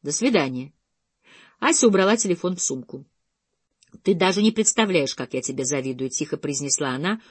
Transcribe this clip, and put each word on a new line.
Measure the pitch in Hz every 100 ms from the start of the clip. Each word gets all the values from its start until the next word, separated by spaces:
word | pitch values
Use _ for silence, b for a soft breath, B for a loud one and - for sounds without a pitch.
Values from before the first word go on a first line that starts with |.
До | 143
свидания». | - 254 208 139 127 139 _ _ _ _ _ b b b b
Ася | 269 330 240
убрала | 196 190 220
телефон | 202 170 180 180
в |
сумку. | - 131 120 135 139 _ _ _ _ _ _ _ _ -
«Ты | -
даже | 180 190 190
не | 214
представляешь, | 220 214 - 214 175 135
как | - 127
я | 131
тебе | - 135
завидую», — | 127 139 131 127 131
тихо | - 147 143
произнесла | 147 139 143 - 139
она | 127 175 220 B